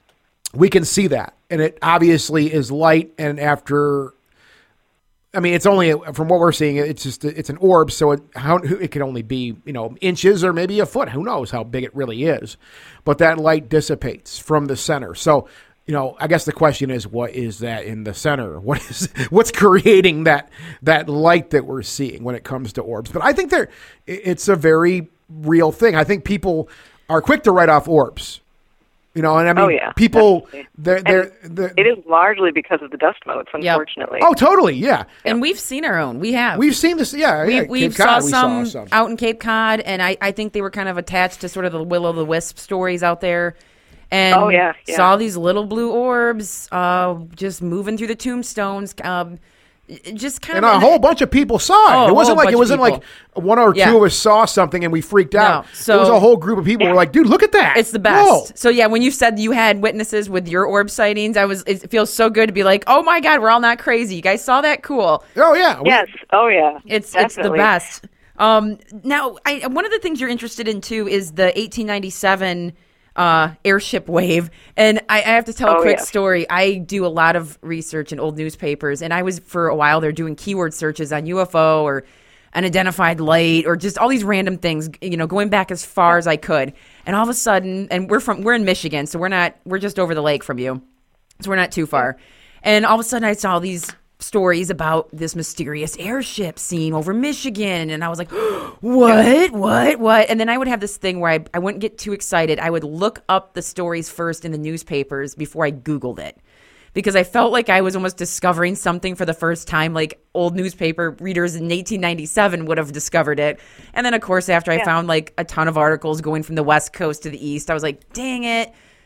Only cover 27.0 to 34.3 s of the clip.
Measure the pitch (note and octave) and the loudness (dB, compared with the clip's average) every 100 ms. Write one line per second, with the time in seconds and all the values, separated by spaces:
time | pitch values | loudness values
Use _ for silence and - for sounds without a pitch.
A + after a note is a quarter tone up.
27 | - D#3+ D#3 D4 A3 F3+ E3+ D3+ C#3+ D#3 | -2 0 2 2 4 6 6 4 4 2
28 | A#2+ - - - _ _ _ _ _ _ | 2 -2 -16 -16 _ _ _ _ _ _
29 | _ E3 D#3 D#3+ E3+ F3 G3 D3 - - | _ -4 0 2 2 4 4 2 -2 2
30 | A3+ A3+ G#3+ F3 - - C3+ - D#3 F#3 | 4 6 6 4 0 -16 -20 -8 -2 0
31 | F#3+ F#3 F#3 - F3 E3+ F#3 F#3 G#3+ A3 | 2 2 0 -8 -14 -6 -4 0 2 0
32 | E3 E3 F#3+ G3 F3+ D3+ - D#3+ D3 C#3 | 0 2 2 2 0 -2 -4 -6 -6 -2
33 | D3+ - - B2 - D3+ E3+ D#3+ D3+ - | -2 -2 -8 -10 -10 -6 -2 -2 -2 -10
34 | - B2 E4+ | -10 2 2